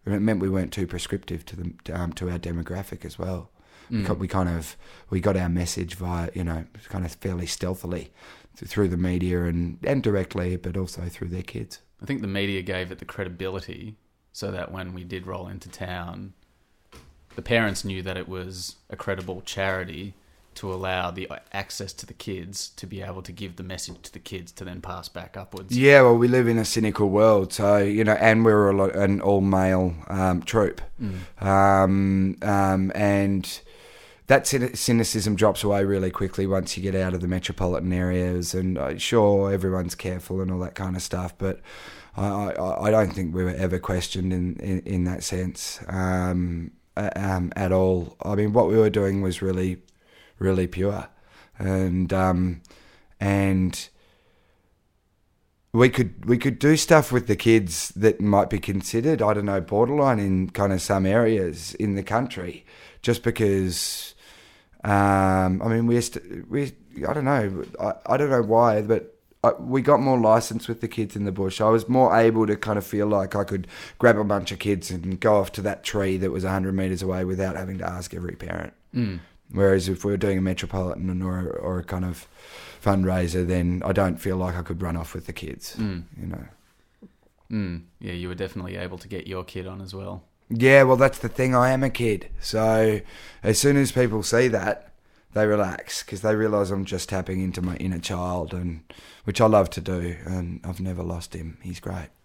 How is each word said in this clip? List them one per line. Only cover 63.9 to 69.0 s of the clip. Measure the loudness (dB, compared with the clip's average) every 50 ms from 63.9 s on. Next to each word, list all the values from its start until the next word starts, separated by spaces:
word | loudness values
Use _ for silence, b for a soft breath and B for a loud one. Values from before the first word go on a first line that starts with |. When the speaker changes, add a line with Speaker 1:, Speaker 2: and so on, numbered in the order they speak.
| -6 -8 -12 -14 -18 b b b b b b b b b b b b b
Speaker 1:
um, | -2 0 2 4 4 4 4 4 4 4 4 4 2 2 0 0
I | 0 0
mean, | 0 2 2
we're | 4 2 2
st-, | 2 -2 -8 -10 -12 -10 -14 -14 -10 -4
we, | -4 -4 -4 -4 -8 _ -20 _ -10 -6 -2 -2
I |
don't | -2 0 2
know, | 2 2 2 2 0 -2 -6 -8 -10 -8 -4
I, | -4 -4 -4 -4 _
I | 0 0
don't | 2 2 2
know | 2 2
why, | 4 4 6 6 6 6 4 2
but | 2 2 0 0